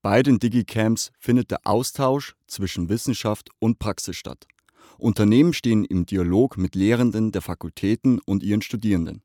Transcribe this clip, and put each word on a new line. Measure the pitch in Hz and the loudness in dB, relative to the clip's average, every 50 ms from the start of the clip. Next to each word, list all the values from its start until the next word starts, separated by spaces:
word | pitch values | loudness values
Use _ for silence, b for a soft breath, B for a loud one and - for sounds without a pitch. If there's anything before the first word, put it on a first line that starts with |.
Bei | - 101 117 123 131 | 0 2 2 4 4
den | 143 127 104 | 4 2 2
Digicamps | 120 117 107 123 107 - - 113 107 110 113 110 - - _ _ | 2 0 0 0 -2 -2 -2 0 0 2 0 -2 -4 -10 _ _
findet | - - 120 127 120 - | -2 0 2 2 0 -2
der | 107 - | -6 -6
Austausch | _ - 104 117 131 - - - 139 131 131 143 135 - - _ _ _ | _ 0 0 0 0 -4 -4 -2 0 0 0 -2 -4 -10 -20 _ _ _
zwischen | - - 98 87 - - 87 85 | -8 -6 -6 -6 -4 -6 -4 -2
Wissenschaft | 101 117 - - 117 - - 110 107 - - - _ _ | -4 -4 -2 -4 -4 -2 -2 -4 -4 -4 -8 -20 _ _
und | - 113 117 _ | -2 -2 -2 _
Praxis | - 107 98 - - - - | -4 -8 -6 -6 -10 -10 -10
statt. | - - - - _ - _ _ _ _ b b b b b b b | -12 -12 -14 -16 _ -20 _ _ _ _ b b b b b b b
Unternehmen | - 117 104 - 107 104 107 127 156 175 | -2 0 2 4 4 6 6 6 6 4
stehen | 151 - - 120 113 107 101 | 2 0 0 0 0 2 0
im | - - 90 85 | 0 -2 -2 -2
Dialog | - 98 95 87 85 90 104 131 131 - | -2 -2 -2 0 2 2 2 2 2 0
mit | 98 92 - - | -4 -4 -4 0
Lehrenden | 92 95 104 120 120 123 120 98 110 110 110 | 0 2 2 2 2 2 0 0 0 -2 -2
der | 98 95 | -2 -6
Fakultäten | - - 87 _ - 82 _ - - 98 113 - - 135 123 - - | -6 -6 -10 _ -10 -14 _ -4 -2 -2 -2 0 2 0 0 0 0
und | - 98 98 | -2 -2 -2
ihren | - 98 104 110 | 0 0 -2 -2
Studierenden. | 110 - - 107 107 107 98 85 82 80 - - _ | -2 -4 -8 -4 0 0 0 0 0 -4 -8 -16 _